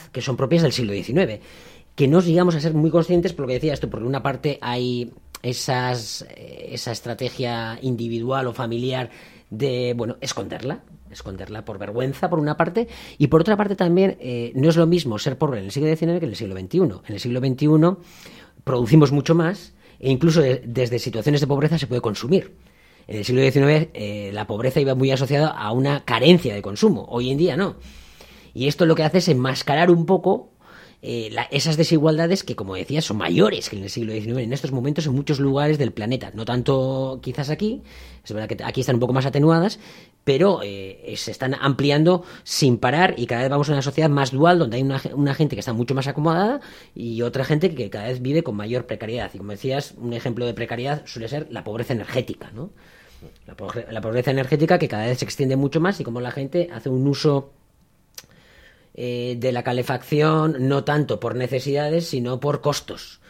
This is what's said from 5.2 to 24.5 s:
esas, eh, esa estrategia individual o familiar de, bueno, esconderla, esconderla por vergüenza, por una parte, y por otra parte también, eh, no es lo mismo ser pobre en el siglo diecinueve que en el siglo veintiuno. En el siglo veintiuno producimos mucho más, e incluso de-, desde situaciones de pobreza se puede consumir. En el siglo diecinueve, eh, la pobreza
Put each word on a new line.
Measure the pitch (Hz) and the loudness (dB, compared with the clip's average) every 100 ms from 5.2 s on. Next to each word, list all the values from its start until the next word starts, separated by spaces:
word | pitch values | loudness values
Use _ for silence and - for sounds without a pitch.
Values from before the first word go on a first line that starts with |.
| - - | -20 -10
esas, | 123 123 - 127 123 123 107 - - - | -6 -4 -2 -2 -2 -4 -6 -12 -14 -18
eh, | 107 - - | -18 -16 -12
esa | 123 127 | -10 -8
estrategia | 113 120 113 127 - 120 117 113 117 | -8 -8 -6 -6 -4 -4 -4 -6 -6
individual | 131 117 117 117 120 135 127 | -4 -4 -4 -4 -2 -2 -2
o | |
familiar | 113 117 117 127 127 120 - - - _ | -4 -4 -4 -4 -4 -6 -12 -20 -20 _
de, | 110 139 123 123 120 | -4 -2 0 -2 -2
bueno, | 113 - | -4 -6
esconderla, | 127 - 98 - 127 208 - - - | -8 -8 -8 -8 -8 -8 -14 -20 -20
esconderla | - 104 95 95 107 113 | -16 -14 -12 -12 -12 -12
por | 98 | -10
vergüenza, | 98 113 131 135 180 | -6 -4 -4 -2 -2
por | 165 | 0
una | 147 151 | 0 0
parte, | 165 196 233 - - - | 0 0 -4 -8 -18 0
y | 139 | 4
por | 160 | 4
otra | 170 208 | 4 2
parte | 202 190 | 2 2
también, | 180 175 190 - | 4 4 4 2
eh, | 127 120 120 127 | -6 -6 -4 2
no | 156 | 4
es | 165 | 6
lo | 165 | 6
mismo | 175 135 107 | 4 2 -2
ser | 147 127 | -4 0
pobre | 151 113 | -2 -2
en | 98 | -4
el | |
siglo | 139 156 | 0 0
diecinueve | 160 165 170 | 2 0 0
que | 151 | -2
en | |
el | 98 | -4
siglo | 104 95 | -6 -6
veintiuno. | 92 175 160 92 - | -2 2 2 0 -10
En | |
el | 101 | -8
siglo | 123 123 | -4 0
veintiuno | 135 127 147 156 170 190 - - - - - - | 0 2 6 8 6 2 -8 -20 -20 -20 -20 -10
producimos | - 123 117 156 139 | -2 0 6 8 8
mucho | 143 147 165 | 4 2 2
más, | 165 190 - _ - - | 2 -4 -12 _ -20 -6
e | 131 | -2
incluso | 131 165 160 | 2 4 4
de-, | 135 127 120 | 4 0 -4
desde | 120 120 117 | -2 -2 -2
situaciones | 127 110 123 143 | -4 -2 0 0
de | 139 | 2
pobreza | 143 151 165 | 0 2 0
se | - | -2
puede | 123 | -2
consumir. | 113 101 120 185 - - - _ _ _ - | -2 -4 0 0 0 -14 -20 _ _ _ -12
En | 107 | -8
el | 104 | 0
siglo | 127 | 4
diecinueve, | 135 139 143 151 160 - | 4 6 6 4 2 -6
eh, | 104 104 101 | -8 -8 -8
la | 104 | -8
pobreza | 104 | -6